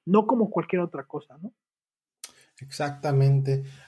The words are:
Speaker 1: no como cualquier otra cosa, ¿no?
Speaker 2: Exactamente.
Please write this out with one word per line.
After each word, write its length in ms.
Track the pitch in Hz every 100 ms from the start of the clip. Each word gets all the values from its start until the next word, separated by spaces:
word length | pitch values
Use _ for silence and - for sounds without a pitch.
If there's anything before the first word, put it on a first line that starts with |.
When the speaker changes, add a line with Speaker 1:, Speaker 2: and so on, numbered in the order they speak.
| -
Speaker 1:
no 200 | 202 214
como 220 | 247 214
cualquier 320 | 175 - 185
otra 240 | 170 147
cosa, 320 | 135 151 - 135
¿no? 100 | 196 - _ _ _ _ _ _ - _ _ _
Speaker 2:
Exactamente. 1040 | 135 - 147 139 151 139 135 139 135 135 - -